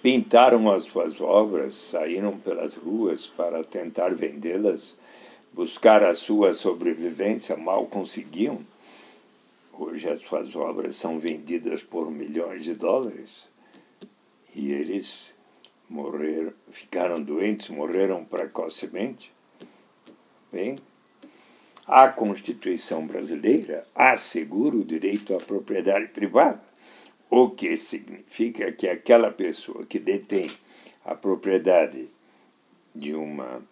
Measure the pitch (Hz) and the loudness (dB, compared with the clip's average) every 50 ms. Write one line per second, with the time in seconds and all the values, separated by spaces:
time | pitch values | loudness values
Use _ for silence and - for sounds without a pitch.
0 | - - 131 123 107 - - 117 123 123 120 117 110 107 98 92 - - - 90 | 4 4 4 4 2 6 8 10 10 10 8 6 6 4 4 2 0 -4 -4 -2
1 | 85 80 78 - - 82 92 104 110 107 95 80 69 67 69 - - - - 85 | -2 -2 -4 -4 0 4 6 6 6 4 0 -4 -4 -4 -8 -10 -10 -6 -4 -4
2 | 78 82 87 92 101 104 95 101 - - 87 85 80 76 - - - 82 101 113 | -4 -2 -4 -2 -4 -4 -6 -6 -6 -6 -6 -4 -6 -8 -10 -10 -8 -6 -4 -2
3 | 110 92 78 80 - - - - 87 87 82 82 80 - - 95 85 82 - - | 0 -2 -2 -4 -8 -16 -6 -4 -4 -2 -2 -4 -8 -8 -8 -10 -10 -8 -4 -2
4 | 87 92 92 78 87 76 71 73 71 85 87 98 104 101 82 78 - - - _ | -2 -2 -2 -2 -4 -6 -6 -6 -6 -4 -4 0 0 0 0 0 -8 -16 -20 _
5 | - - - - - - - - _ _ - 87 90 - - - - 113 107 104 | -20 -20 -20 -20 -20 -20 -20 -20 _ _ -6 -6 -6 -6 -6 6 8 10 10 10
6 | 104 92 - - - - 110 107 101 92 82 - - 98 87 82 85 87 80 78 | 8 6 4 2 0 0 2 4 4 4 2 2 -2 -2 -2 0 -2 -2 -2 -2
7 | 85 87 80 76 95 104 110 120 - - 78 76 80 87 95 107 107 - - 101 | -6 -8 -4 -2 -2 -2 -2 -2 -4 -6 -6 -4 -2 -2 -2 -2 -2 -4 -6 -8
8 | 90 - - 113 101 - 78 87 110 147 127 - - - _ _ - - - - | -6 -6 -8 -10 -10 -12 -4 -2 -2 -2 -2 -8 -12 -18 _ _ -20 -20 -20 -20
9 | - - - _ _ _ _ _ _ _ _ _ _ _ - - 78 80 82 78 | -20 -20 -20 _ _ _ _ _ _ _ _ _ _ _ -14 -12 -10 -10 -8 -8
10 | 78 85 82 80 - - - 76 - 69 71 73 - 80 82 - - - - - | -4 -6 -6 -6 -6 -6 -6 -6 -6 -6 -6 -6 -4 -4 -4 -6 -6 -6 -6 -6
11 | - 82 82 80 78 85 80 76 - - 85 85 - - - - - _ - 87 | -4 -4 -4 -4 -4 -4 -6 -6 -8 -6 -6 -4 -4 -6 -8 -8 -10 _ -6 -6
12 | 80 78 78 73 85 76 76 82 85 87 92 90 78 85 85 80 82 85 110 131 | -6 -6 -6 -10 -10 -6 -6 -6 -6 -6 -8 -10 -8 -8 -8 -4 0 0 0 0
13 | 131 110 - - - - - - - _ _ _ _ _ _ - _ _ _ _ | 0 -4 -8 -12 -18 -18 -20 -20 -20 _ _ _ _ _ _ -20 _ _ _ _
14 | - - _ _ _ _ _ _ _ - - - 71 69 71 71 - - - - | -20 -20 _ _ _ _ _ _ _ -18 -10 -8 -6 -4 -4 -4 -4 -4 -6 -6
15 | - - - - - - - _ _ _ _ _ - - _ _ _ _ 82 73 | -6 -8 -12 -12 -14 -18 -20 _ _ _ _ _ -20 -20 _ _ _ _ -12 -10
16 | 71 71 - 73 76 78 78 80 82 - - _ _ - - - - _ - 90 | -10 -8 -6 -4 -4 -4 -2 -4 -6 -6 -10 _ _ -20 -20 -20 -18 _ -4 -2
17 | 90 90 85 80 73 71 73 82 95 107 107 - - - - 73 71 - 87 95 | -2 -2 -2 -4 -4 -4 -4 -2 0 0 -2 -4 -6 -10 -8 -6 -6 -2 0 2
18 | 98 95 95 87 85 - - 90 87 - _ - 85 82 - - - 82 80 90 | 2 2 0 -4 -6 -8 -6 -6 -6 -6 _ -8 -8 -6 -6 -8 -10 -8 -6 -6
19 | 107 131 120 - - - _ _ _ _ _ _ - - _ _ _ _ _ _ | -6 -6 -6 -12 -20 -20 _ _ _ _ _ _ -20 -20 _ _ _ _ _ _
20 | _ - - _ _ _ _ _ _ _ - 90 95 120 139 139 - _ _ _ | _ -20 -20 _ _ _ _ _ _ _ -8 -6 -6 -6 -6 -8 -14 _ _ _
21 | _ _ _ _ - - _ - - _ - _ _ _ _ - _ - - 131 | _ _ _ _ -20 -20 _ -20 -20 _ -20 _ _ _ _ -20 _ 6 10 10
22 | 135 131 - - 110 104 98 - - - - - - 101 90 85 - - 92 80 | 10 10 6 0 -2 -2 -2 -4 -6 -10 -10 -6 -4 -4 -4 -4 -4 -6 -6 -6
23 | 78 76 - - - - 82 73 73 104 - - 107 - - - - - _ - | -6 -6 -8 -8 -8 -6 -8 0 2 4 4 4 2 -4 -8 -8 -10 -12 _ 4
24 | 131 131 123 - - - - 85 80 73 90 101 123 147 135 110 92 76 80 80 | 6 6 6 4 -2 -2 -4 -4 -6 -4 -2 0 0 0 0 0 -2 -2 -4 -2
25 | 87 98 98 104 104 - 98 87 - - 101 98 - - 104 95 85 98 98 101 | -2 -2 -2 -4 -4 -4 -6 -6 -4 -4 -6 -6 -4 -4 -4 -2 0 2 2 0
26 | 110 - - - 101 95 87 123 160 277 - - - _ _ _ _ - - - | 0 -4 -6 -6 -6 2 4 4 4 4 2 -4 -12 _ _ _ _ -20 -20 -20
27 | - - _ _ _ _ 123 123 127 110 - - - 85 82 82 - - - 80 | -20 -20 _ _ _ _ 6 6 6 6 4 -6 -4 -4 -4 -4 -4 -8 -8 -10
28 | - - - - - - - - 113 120 117 - 101 92 80 - - 92 87 87 | -12 -14 -20 -20 -20 -18 -4 -4 -4 -4 -2 -6 -6 -6 -4 -4 -4 -4 -4 -4
29 | - - 120 117 113 104 - - 95 85 80 - - - - - - - - - | 6 8 8 8 8 4 0 -2 -4 -4 -4 -6 -10 -12 -12 -14 -12 -6 -8 -4
30 | - 90 95 98 - - 101 95 87 76 - - _ _ - - - - _ _ | -2 -2 -2 -2 -4 -2 -2 -2 -2 -2 -8 -14 _ _ -20 -20 -20 -20 _ _
31 | _ 87 87 - - 98 92 82 - 98 95 95 78 90 90 87 78 71 69 65 | _ -10 -10 -4 -2 -2 -2 0 0 2 2 2 4 6 6 6 4 2 -2 -12
32 | 64 - _ _ _ _ _ _ _ _ _ _ _ _ _ _ _ _ _ 78 | -14 -14 _ _ _ _ _ _ _ _ _ _ _ _ _ _ _ _ _ -12
33 | 71 73 76 78 78 76 76 71 65 62 64 64 - _ | -8 -6 -6 -6 -6 -8 -8 -10 -10 -10 -12 -12 -14 _